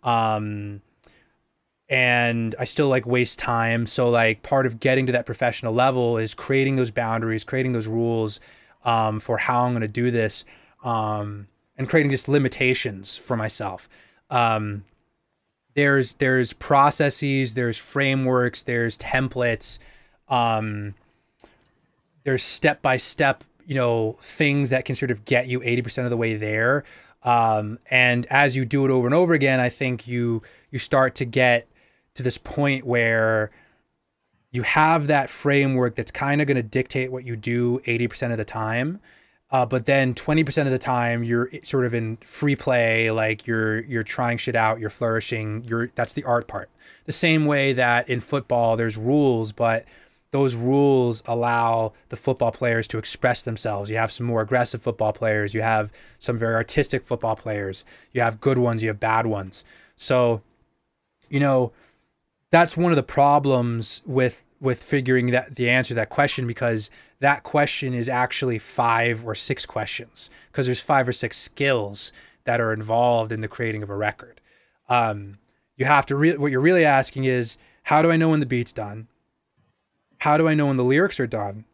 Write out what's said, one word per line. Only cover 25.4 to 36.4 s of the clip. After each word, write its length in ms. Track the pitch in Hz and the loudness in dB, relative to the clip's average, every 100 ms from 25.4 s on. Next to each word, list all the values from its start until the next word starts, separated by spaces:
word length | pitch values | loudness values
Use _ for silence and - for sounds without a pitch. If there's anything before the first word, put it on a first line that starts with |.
| 127 | 0
you 140 | 123 | -4
eighty 180 | 120 120 | 0 -2
percent 240 | 117 - 123 | -2 -4 -2
of 60 | |
the 60 | 117 | -2
way 180 | 113 110 | -2 -2
there. 500 | 107 107 117 143 - - - _ | -4 0 2 0 -2 -20 -20 _
Um, 560 | 127 120 113 110 104 117 _ | 2 4 4 2 -2 -8 _
and 360 | 127 123 123 120 | 4 4 2 2
as 260 | 135 143 127 | 2 4 2
you 100 | 123 | 0
do 200 | 143 135 | 0 2
it 60 | |
over 160 | 131 123 | 2 4
and 80 | 147 | 4
over 180 | 175 | 4
again, 260 | 165 139 131 | 4 4 2
I 100 | 123 | 0
think 380 | - 131 120 120 | -2 -4 -4 -4
you, 340 | 123 120 113 - - _ | -2 -2 -2 -6 -20 _
you 80 | 131 | -8
start 360 | - 139 131 - | 0 2 2 0
to 100 | 127 | -4
get 420 | 123 127 120 - _ _ _ _ | 2 4 4 0 _ _ _ _
to 80 | - | -6
this 160 | 127 - | -4 -4
point 480 | - - 143 135 127 | -8 -2 0 0 0
where 640 | 120 113 113 110 110 107 _ _ _ _ _ _ _ _ _ _ | 2 2 4 2 2 -2 _ _ _ _ _ _ _ _ _ _
you 100 | 123 | -6
have 460 | 117 - 156 165 143 | 0 2 4 2 2
that 220 | 147 135 | 0 0
framework 680 | - 147 143 139 131 123 110 | -4 0 2 2 2 0 -2
that's 160 | 113 | -8
kinda 340 | - 139 147 | -6 -2 0